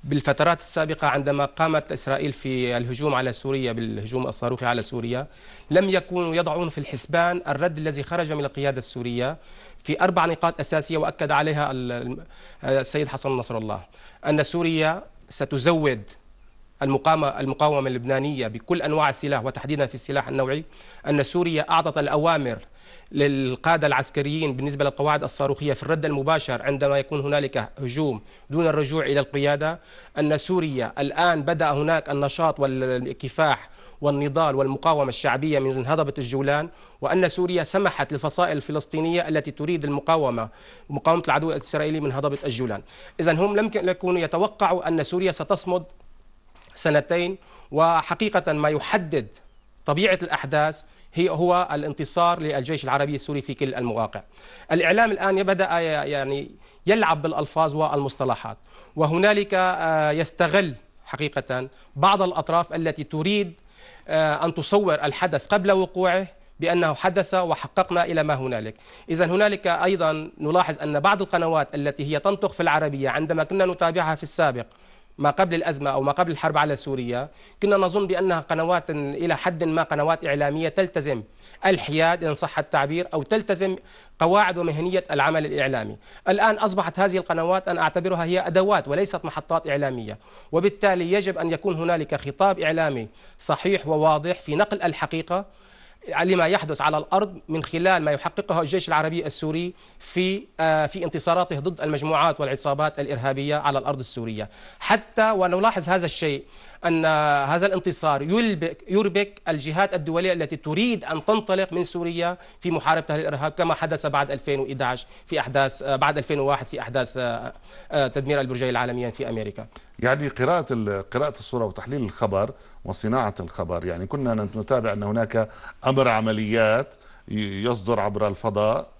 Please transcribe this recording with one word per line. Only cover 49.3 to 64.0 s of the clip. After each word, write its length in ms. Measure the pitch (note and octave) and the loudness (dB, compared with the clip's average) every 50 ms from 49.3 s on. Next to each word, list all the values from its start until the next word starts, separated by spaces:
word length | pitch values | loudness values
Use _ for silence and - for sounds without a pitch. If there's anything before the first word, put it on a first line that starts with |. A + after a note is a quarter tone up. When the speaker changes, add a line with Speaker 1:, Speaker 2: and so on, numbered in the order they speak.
| - - - - _ - _ - - - - | -14 -20 -20 -20 _ -20 _ -20 -20 -10 -2
Speaker 1:
طبيعة 320 | - D3 D#3 G3+ A3 F#3 F3+ | -2 0 2 4 2 2 2
الأحداث 600 | E3+ D#3+ D3+ D3 - C#3 D3 D3+ D3+ D#3 D#3 - - - - - - - - | 0 -2 -4 -4 -2 0 2 2 2 2 0 -4 -16 -20 -20 -20 -20 -10 -2
هي، 140 | E3 F3 F#3 | 0 2 2
هو 380 | D#3+ D#3 F3 F3 F3+ F3+ F3+ - | 2 2 4 4 4 4 2 0
الانتصار 680 | D3 D3 D3 D3+ C#3+ - D3+ C#3 - F3 E3+ F3 F3 E3+ | -2 -4 -4 -6 -6 -6 -8 -4 0 2 4 4 4 2
للجيش 440 | D#3 D3+ C#3+ C#3 B2+ B2+ D#3+ C#3+ - | 0 -2 -2 -2 -2 -2 -4 -4 -2
العربي 300 | C3 B2+ C#3+ C#3+ D3 D3 | 0 2 2 2 0 -2
السوري 260 | C3+ - - D3 C#3+ | -6 -6 -4 -6 -6
في 140 | B2+ - C3+ | -4 -6 -4
كل 200 | - D3 C3+ A#2 | -2 -2 -2 -2
المواقع. 480 | A2+ B2 A#2+ A2 A2+ A2+ G#2 - G2+ - - - - - - - - - - | -4 -4 -2 -2 -2 -2 -4 -4 -10 -14 -14 -20 -20 -20 -20 -20 -20 -4 0
الإعلام 380 | D#3+ E3+ E3+ E3 F#3 G#3+ A#3 A3 | 0 2 4 4 4 4 4 2
الآن 320 | G3+ F#3+ F#3 G3 G3 F#3+ | 2 0 0 0 2 2
بدأ 360 | G3 F#3 G3 F3 F#3+ - E3 E3+ | 2 0 2 2 2 0 0 0
ي-، 60 | E3+ D#3+ D#3 D3 C#3+ C#3+ | 0 0 -2 -2 -2 -2
يعني 400 | D3 C#3 C3+ C3+ C#3 C#3+ C#3+ - - - - - - - - | -2 -2 -2 -2 -4 -4 -6 -10 -14 -20 -20 -20 -20 -8 0
يلعب 360 | F3+ G3+ A3+ G#3+ D#3+ E3 D3+ | 2 2 4 4 2 2 2
بالألفاظ 520 | C#3+ D#3+ D#3+ - D3+ - - D#3+ D#3+ D#3 C#3+ | 0 -2 -2 -2 -4 -2 0 2 2 2 2
والمصطلحات، 840 | D#3 D#3 D3+ C#3+ C#3+ C#3 C3+ - - C3+ C3 A#2 - - A2 A2 - - - - - - - - | 0 0 0 0 0 -2 -2 -4 -2 -2 -2 -2 -2 -4 -12 -14 -14 -18 -20 -20 -20 -20 -14 -2
وهنالك، 580 | - D#3+ D3+ D#3+ F3 F#3+ G#3 G#3+ G#3 G3+ G3+ G3 | 0 0 2 4 4 4 4 4 4 0 0 2
آه، 560 | F#3 F#3 F#3 F#3 F3 E3 D#3+ D#3+ D#3 D3+ D3+ | 2 2 2 2 0 0 0 2 2 2 2
يستغل 640 | D3 D#3 D#3+ - - - F3 E3 D3+ G3+ F#3+ E3 B2+ A2 - _ _ - - | 2 0 -2 -4 0 0 0 4 4 2 2 2 -4 -8 -14 _ _ -20 -14
حقيقة 640 | - - C3 D3+ D3 - C#3 B2+ - C3 B2+ C3 C3+ _ - - - - | -12 -8 -6 -6 -4 -4 -6 -4 -4 -4 -4 -4 -8 _ -20 -20 -16 -2
بعض 260 | C#3+ D3+ F#3+ G3+ G3 | 4 4 4 6 6
الأطراف 520 | F#3+ F3+ F3 D3 D3 - E3 E3+ E3+ - D#3 | 2 0 0 -2 -2 2 2 2 2 0 -4
التي 300 | E3 D#3+ D#3+ D3 D#3 D3 | -4 -2 -2 -4 -4 -8
تريد، 480 | - - D#3 D#3 F#3+ G#3 G#3 G3+ F3 E3 _ _ - _ - - - - - | -6 -4 -2 0 0 0 0 0 -2 -6 _ _ -20 _ -20 -20 -20 -20 -20